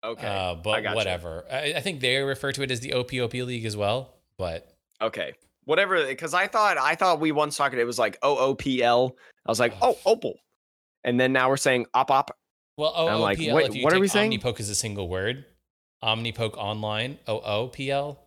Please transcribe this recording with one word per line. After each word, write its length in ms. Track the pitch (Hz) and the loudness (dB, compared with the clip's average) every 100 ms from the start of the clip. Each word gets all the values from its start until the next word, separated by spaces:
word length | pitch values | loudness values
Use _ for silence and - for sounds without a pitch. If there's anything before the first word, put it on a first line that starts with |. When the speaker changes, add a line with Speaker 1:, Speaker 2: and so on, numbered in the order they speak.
| 107 | -8
Speaker 1:
Okay, 180 | 117 104 | -6 -4
Speaker 2:
Uh, 260 | 98 92 | -2 -2
Speaker 1:
I 20 | |
Speaker 2:
but 260 | 85 90 110 | -4 0 0
Speaker 1:
gotcha. 120 | 104 95 | 0 0
Speaker 2:
whatever. 480 | 98 90 85 82 - | 0 -2 -6 -10 -6
I, 240 | 131 147 | -4 -2
I 60 | 160 | -2
think 200 | 185 156 | -4 -2
they 160 | 127 131 | 0 2
refer 280 | 139 135 139 | 0 -2 -4
to 100 | 135 | -4
it 80 | 135 | -4
as 100 | 123 | -4
the 140 | 131 | -2
O 100 | 131 | -4
P 160 | 123 131 | -2 -4
O 80 | 120 | -4
P 140 | 123 | -4
League 220 | 123 123 110 | -6 -6 -6
as 100 | 104 | -2
well, 380 | 101 120 131 _ _ _ | 0 -2 -4 _ _ _
but 360 | 90 82 - _ _ _ | -6 -6 -12 _ _ _
Speaker 1:
Okay. 340 | 110 107 78 - _ _ | -4 -4 -8 -10 _ _
Whatever, 500 | - 160 196 185 143 | 0 2 4 2 0
'cause 180 | 135 160 | -2 -2
I 140 | 175 196 | 0 0
thought, 300 | 226 208 165 | 2 2 4
I 160 | 135 | 2
thought 260 | 165 190 160 | 2 2 4
we 100 | 156 | 2
once 260 | 147 151 143 | 2 0 0
talked, 160 | 139 | 0
it 100 | 127 | 2
was 140 | 120 120 | -2 2
like 200 | 113 - | 0 2
O 160 | 135 139 | 0 2
O 160 | 131 | 2
P 280 | 139 139 127 | 0 -2 2
L. 320 | 120 120 127 127 - _ - | 4 4 2 -2 -20 _ -4
I 40 | |
was 100 | 110 | 2
like, 140 | 120 - | 2 2
Speaker 2:
Oh. 160 | 247 233 | 2 2
Speaker 1:
"Oh, 80 | - | 2
Opal." 220 | 220 - - _ _ _ _ _ _ | 0 0 -8 _ _ _ _ _ _
And 160 | - 123 | -2 2
then 120 | 127 | 4
now 160 | 131 127 | 4 4
we're 80 | 139 | 4
saying 280 | 147 127 117 | 2 2 2
Op 160 | 120 135 | 0 4
Op. 200 | 135 - - _ _ _ - | 2 2 -8 _ _ _ -4
Speaker 2:
Well, 160 | 151 165 | -4 0
Speaker 1:
And 140 | 165 - | 0 2
I'm 40 | |
like, 180 | 101 101 | 2 0
Speaker 2:
O 40 | |
O 20 | |
P 40 | 156 | 2
L, 60 | 143 | 2
Speaker 1:
"Wait, 100 | 135 | 2
Speaker 2:
if 60 | 135 | 2
you 80 | |
Speaker 1:
what 80 | 139 | 2
are 40 | 185 | 4
Speaker 2:
take 40 | |
Speaker 1:
we 80 | 196 | 4
saying?" 240 | 202 214 | 2 0
Speaker 2:
Omnipoke 280 | 156 123 110 | 0 -4 -4
as 100 | 104 | -4
a 40 | |
single 340 | 104 117 101 90 | -4 -4 -6 -6
word, 360 | 92 101 135 143 _ _ _ _ _ | -4 -4 -6 -12 _ _ _ _ _
Omnipoke 540 | 113 113 117 110 110 - | -2 -2 -2 -2 -4 -4
Online, 600 | 101 107 107 107 123 147 - | -6 -4 -4 -4 -4 -8 -6
O 120 | 107 | -6
O 280 | - 104 123 | -2 -2 -4
P 220 | - 135 | -6 -2
L 280 | 139 143 139 | -2 -2 -10